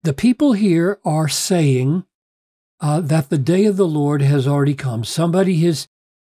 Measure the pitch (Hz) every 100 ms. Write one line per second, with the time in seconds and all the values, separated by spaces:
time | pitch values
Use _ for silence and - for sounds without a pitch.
0 | 160 135 233 247 294 208 208 165 175 202
1 | - 156 156 - - 180 151 127 131 170
2 | - _ _ _ _ _ _ _ 151 151
3 | 156 160 147 160 131 185 208 196 185 151
4 | 143 147 139 143 131 143 143 139 135 117
5 | 113 - 170 175 190 175 170 151 - _
6 | _ _ _